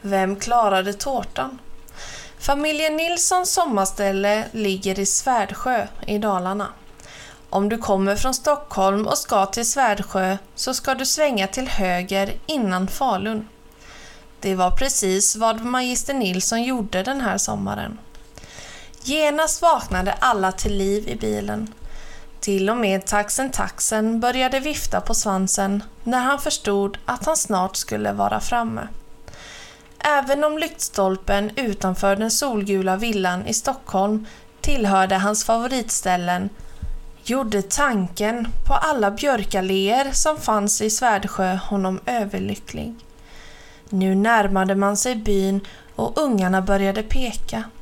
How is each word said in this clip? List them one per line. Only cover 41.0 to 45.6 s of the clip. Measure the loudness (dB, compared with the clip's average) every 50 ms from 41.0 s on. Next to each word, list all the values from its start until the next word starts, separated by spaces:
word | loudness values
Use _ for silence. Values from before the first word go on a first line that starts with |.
| 2 2 2 2 0 -4 -2 0 0 0 0
honom | -2 -2 -2 0 0 0 0 -2 -4 -4
överlycklig. | -2 -2 -2 -2 -2 -4 -4 -4 -4 -6 -6 -8 -12 -10 -8 -8 -8 -10 -12 -18 -20 -20 -20 -20 -20 -20 -18 -18 -18 -20 -20 -20 -20 -20 -20 -10 -2
Nu | 0 2 2 4 4
närmade | 4 4 6 6 4 4 4 4 2 4 2 2
man | 2 2 2 2
sig | 0 0 0 -2
byn | 0 0 2 2 4 4 2 0 0